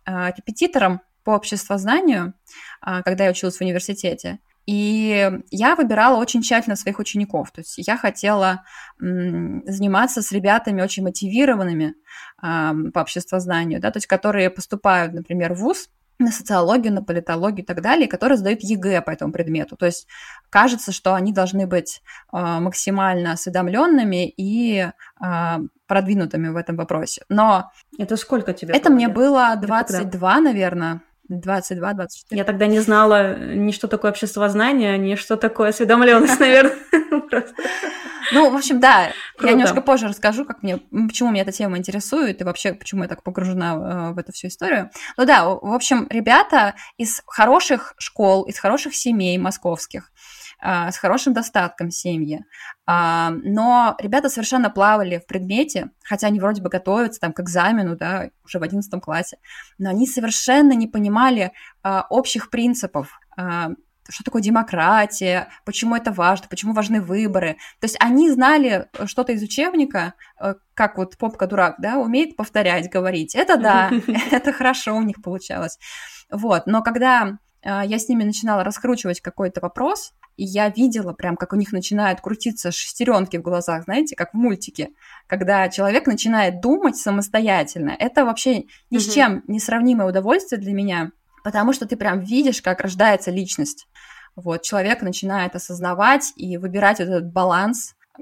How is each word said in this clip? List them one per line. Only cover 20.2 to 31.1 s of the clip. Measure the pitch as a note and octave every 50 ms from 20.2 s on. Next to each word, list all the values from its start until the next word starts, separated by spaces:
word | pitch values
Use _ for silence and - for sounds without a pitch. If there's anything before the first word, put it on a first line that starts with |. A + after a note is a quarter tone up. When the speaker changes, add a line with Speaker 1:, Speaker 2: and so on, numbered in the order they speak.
| - - - - _ _
Speaker 1:
кажется, | - G3+ A3+ B3+ A#3+ A3+ - G3
что | F#3 - - F#3 F#3+
они | F#3 F#3 G#3+
должны | G3 F#3+ F#3 F3+ F#3+ G3 F#3+
быть, | F3+ F3+ E3+ E3 - - - _ - - - _ _
а, | - F3+ F3 E3+ E3+ E3
максимально | F3 F#3 F3+ - - G3 G3 G3 F#3+ F#3+ F#3 F3 F3 E3+ E3
осведомленными | E3+ - F#3 F3 F#3 F3+ F3 F#3+ A#3+ D#4+ F4 D#4 C4+ A3+ G3+ F#3 F3 F3+ - -
и, | - F#3+ G3 G#3+ A#3 A#3+ A3+ G#3 F#3+ F3+ E3+ - _ - - _ _
а, | - F3+ E3+ E3 E3+ E3 E3 D#3+ D3+ - _ _ _
продвинутыми | - G3 G3 G3 F#3+ G#3 G3 E3+ - - D#3+ D#3+ D#3+
в | D#3+
этом | E3+ E3+ - E3+
вопросе. | E3 E3+ - E3 D#3+ D#3+ - - - - -
Но | G3+ G#3+ A3 A3 G3 F3+ F#3 - _ _ _ _ -
Speaker 2:
Это | - G3+ G3 A3
сколько | G#3+ - - C4+ A3+ - F#3+ F3+
тебе | - F3 D#3+ B3
Speaker 1:
это | C#4+ D4 E4+
Speaker 2:
было | C4+
Speaker 1:
мне | A#3+ A#3
Speaker 2:
лет? | A3+ G3
Speaker 1:
было | A#3 C4 C#4+ C#4 C4
Speaker 2:
Это | B3 A#3 A3+
когда? | G3+ G3
Speaker 1:
двадцать | G#3 A3 A3+ A#3 - F#3+ F3+ G3 F#3
два, | F#3 F3+ F#3 F#3 F#3+ D4+
наверное. | D#4+ C#4 A3 G3 F#3 F3 F3 F3 E3 E3 E3 E3 _ _